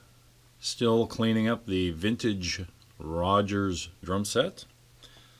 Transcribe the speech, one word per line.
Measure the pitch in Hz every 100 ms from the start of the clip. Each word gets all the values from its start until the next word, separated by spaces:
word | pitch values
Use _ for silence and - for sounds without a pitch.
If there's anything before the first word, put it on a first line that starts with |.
| - - - _ _ -
still | - - 117 117 110
cleaning | - 113 110 110
up | 113
the | - 95 90
vintage | 80 104 117 117 98 87 - 87 - - -
Rogers | 78 82 90 101 101 101 98 85 - -
drum | - 98 101
set | 117 175 - - - - - - - -